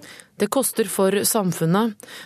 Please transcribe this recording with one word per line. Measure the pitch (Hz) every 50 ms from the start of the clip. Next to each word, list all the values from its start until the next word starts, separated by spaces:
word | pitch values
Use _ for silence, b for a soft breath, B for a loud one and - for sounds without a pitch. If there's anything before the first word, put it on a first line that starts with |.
| B B B B B B B
Det | - 202 208
koster | - 269 233 - - - 226
for | 185 - - 190 190
samfunnet, | 196 202 220 - - 226 190 180 165 - 165 160 180 208 233 226 214 B B B B B B